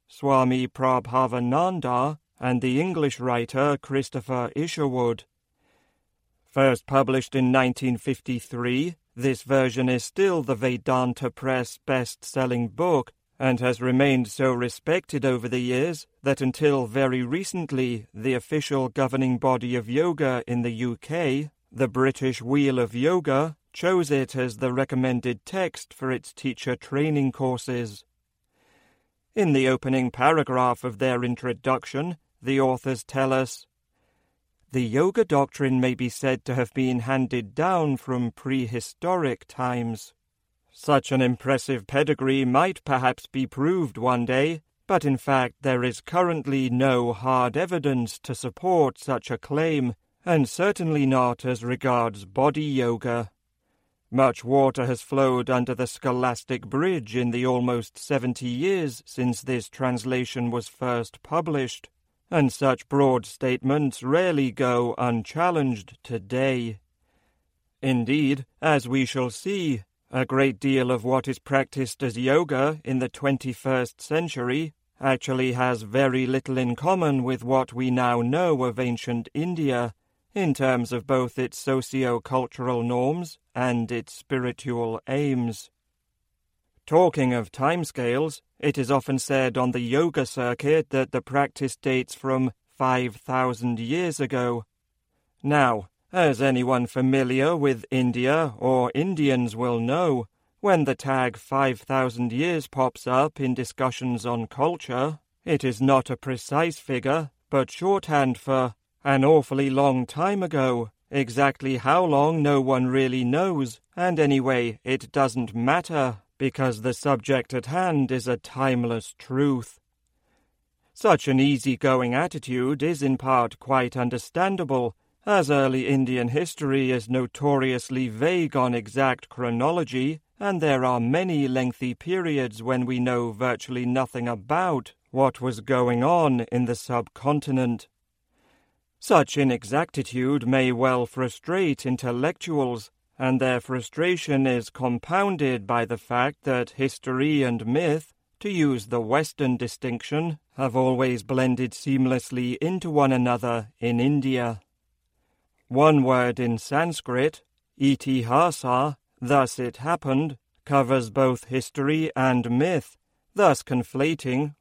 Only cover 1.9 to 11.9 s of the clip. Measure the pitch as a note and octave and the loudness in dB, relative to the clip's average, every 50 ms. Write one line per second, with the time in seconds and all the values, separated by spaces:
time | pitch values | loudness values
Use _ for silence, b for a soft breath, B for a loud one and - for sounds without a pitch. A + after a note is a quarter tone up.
1.9 | B2 B2 C3 D3 D#3 - _ _ _ - - B2+ B2+ B2 B2+ B2+ B2+ C#3 E3+ F#3 | 0 0 0 -2 -4 -8 _ _ _ -6 -2 -2 0 0 0 0 0 0 0 0
2.9 | F3 E3 D3+ C#3 - - B2 B2+ B2 A#2+ A#2 - - C3 C#3 D3 C#3+ C#3 - - | 0 0 -2 -2 -2 -4 -4 -2 -2 -2 -2 -2 0 0 2 2 0 -2 -4 -4
3.9 | C3+ C#3 C3+ - - C3 A2 - C3 B2 A#2+ - - C#3 D#3 E3+ - D#3+ D3+ C#3 | -4 -4 -4 -4 -6 -10 -6 -4 -4 -4 -4 -4 -4 -6 -6 -4 -4 -2 -2 -2
4.9 | B2+ B2+ B2 A#2+ A#2 G#2+ - _ _ _ _ _ _ _ _ _ _ _ _ _ | 0 0 0 0 0 -2 -8 _ _ _ _ _ _ _ _ _ _ _ _ _
5.9 | _ _ _ _ _ _ _ _ _ _ _ _ _ C3+ C3+ C3+ B2 A2+ - - | _ _ _ _ _ _ _ _ _ _ _ _ _ 4 4 4 4 2 0 0
6.9 | C#3 C3+ C3+ A#2+ C3 C3 B2 - - C3+ B2+ B2+ B2+ C3+ B2+ B2+ B2 - C3+ B2+ | 2 2 2 4 2 0 -2 -2 0 0 2 4 4 4 4 2 0 -2 -2 -2
7.9 | A#2+ A2 - C#3+ C3 - - - C3 A#2 - - - A#2+ B2 B2 B2+ C3 D3+ F3 | -2 -2 -2 -4 -6 -4 -4 -6 -6 -6 -8 -8 -8 -6 -4 -2 -2 -2 -2 -4
8.9 | E3+ - _ _ _ B2 B2 C#3 B2+ - - B2+ C#3 C3+ C3 B2+ A2 B2+ B2+ B2+ | -6 -10 _ _ _ -4 -2 -2 -2 -2 -2 0 2 2 4 2 0 0 0 0
9.9 | B2+ A#2+ - - - - G3 G3 F3+ E3 C3+ B2 C3 G#2 C3 B2+ B2 A2 - - | 0 0 -2 -4 -2 2 2 2 2 2 0 0 -2 0 0 -2 -2 -2 0 0
10.9 | C3 B2+ B2+ B2 A#2+ - C3+ B2 - - C3 C3+ C3 B2+ A#2+ - - - _ - | 2 2 2 0 -2 -4 -4 -6 -6 -4 -4 -2 -2 -2 -2 -4 -8 -10 _ -2